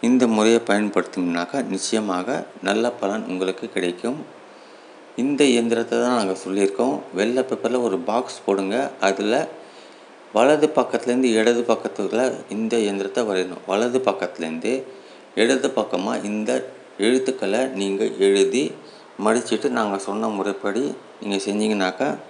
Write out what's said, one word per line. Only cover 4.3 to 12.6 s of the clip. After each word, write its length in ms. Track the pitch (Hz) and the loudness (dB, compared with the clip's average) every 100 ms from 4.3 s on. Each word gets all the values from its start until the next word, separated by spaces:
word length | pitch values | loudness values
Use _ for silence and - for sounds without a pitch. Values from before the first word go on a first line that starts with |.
| - - - - - - - - - | -18 -20 -20 -20 -20 -20 -20 -14 -4
இந்த 280 | 131 139 | -2 4
எந்திரத்தை 520 | 143 120 117 117 117 117 | 4 6 4 0 0 0
தான் 140 | 123 123 | 2 2
நாங்க 160 | 98 95 | 0 -2
சொல்லியிருக்கோம். 500 | 92 98 98 - 123 147 - | -2 0 0 2 0 0 -6
வெள்ளை 280 | 87 110 123 | -2 0 0
பேப்பர்ல 380 | - 113 117 123 | -2 -2 0 0
ஒரு 180 | 117 95 | 0 0
பாக்ஸ் 400 | 85 113 - - - | 0 -2 -2 -8 -2
போடுங்க. 440 | 98 95 113 139 - | 0 0 -2 -4 -2
அதுல 480 | 95 98 107 127 160 - - - - - - - - | -2 0 0 0 -2 -10 -20 -20 -20 -20 -20 -20 -2
வலது 340 | 104 127 151 147 - | 4 6 6 4 2
பக்கத்துலேருந்து 540 | 123 - 127 123 127 | 0 -2 0 2 4
இடது 300 | 110 110 120 | 6 4 4
பக்கத்துல 600 | 120 117 107 - 101 110 127 - - | 2 0 0 -4 -2 0 0 -2 -8
இந்த 280 | 101 | -4